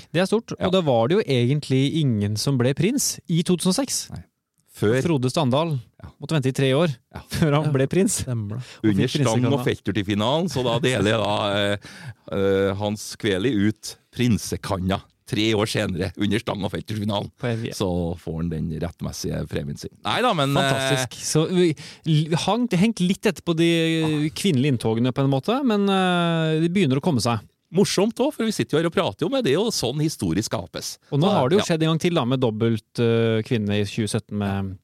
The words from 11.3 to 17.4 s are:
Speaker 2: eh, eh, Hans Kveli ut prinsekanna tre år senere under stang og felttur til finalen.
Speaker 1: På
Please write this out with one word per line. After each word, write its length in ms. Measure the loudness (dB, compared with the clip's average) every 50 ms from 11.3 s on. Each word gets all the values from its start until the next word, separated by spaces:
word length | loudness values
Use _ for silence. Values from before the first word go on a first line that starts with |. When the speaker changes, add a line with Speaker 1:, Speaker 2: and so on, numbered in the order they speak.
| 0 0 0 0 0
Speaker 2:
eh, 220 | 0 0 0 0 -2 -6 -10 -18 -18 -16 -16 -18 _ _ -6 -2
eh, 380 | 0 2 2 2 2 2 0 0
Hans 400 | -2 -2 -4 -4 -6 -8 -12 -10
Kveli 380 | -4 -2 0 0 0 0 0 2 2 2 2
ut 260 | 0 -2 -6 -16 -16 -16 _ _
prinsekanna 920 | -4 -2 0 2 2 0 0 -4 -8 -8 -6 -4 -4 -2 -2 0 -2 -2 -4 _ _ _ _
tre 280 | -6 -2 0 0 2 2
år 100 | 2 0
senere 460 | 0 0 -2 -2 -2 -2 -4 -4 -4 -4 -2
under 200 | -2 0 0 0
stang 220 | -2 -4 -6 -4
og 100 | -4 -6
felttur 260 | -6 -8 -8 -8 -6 -6
til 80 | -4 -4
finalen. 240 | -2 -4 -4 -6 -10
Speaker 1:
På 80 | _